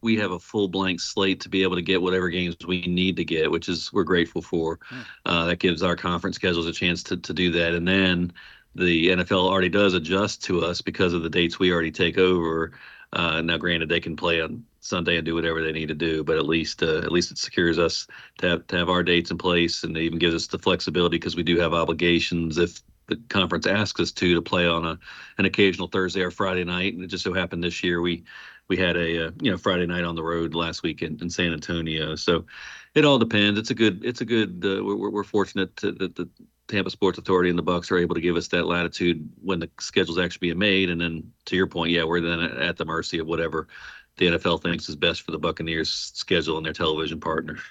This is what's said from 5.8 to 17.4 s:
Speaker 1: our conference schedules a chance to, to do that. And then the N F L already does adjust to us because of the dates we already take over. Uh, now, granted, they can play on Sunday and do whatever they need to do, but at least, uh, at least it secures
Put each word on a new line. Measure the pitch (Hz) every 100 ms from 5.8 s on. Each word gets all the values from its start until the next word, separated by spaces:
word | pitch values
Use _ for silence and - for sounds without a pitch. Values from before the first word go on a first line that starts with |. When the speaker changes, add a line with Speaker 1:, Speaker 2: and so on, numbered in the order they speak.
Speaker 1:
our | 90 85
conference | 90 87 98 90
schedules | 95 85 82
a |
chance | 80 90 85
to, | - 92
to | -
do | 80 90
that. | 85 85
And | 85 87
then | 95 95 90 87 - - - _ -
the | 90 85 82
N | 90
F | 90
L | 95 92
already | 95 90
does | 101 101
adjust | 90 78 92 101 -
to | - 90
us | 82 87
because | - 78 92
of | 87
the | 80
dates | 82 85 85
we | 92
already | 87 80
take | 76 87 82
over. | 92 90 82 80 82 - - - -
Uh, | - 85 80
now, | 82 85
granted, | 85 85 80
they | 85
can | 82
play | 78 87 85
on | 80 78 - _
Sunday | - 113 85 85
and |
do | 80
whatever | 82 82 80
they | 80
need | 78 78
to |
do, | 76 82 78
but | 76 80
at | 73
least, | 82 78 -
uh, | 80 80
at | 80
least | 85 85
it |
secures | -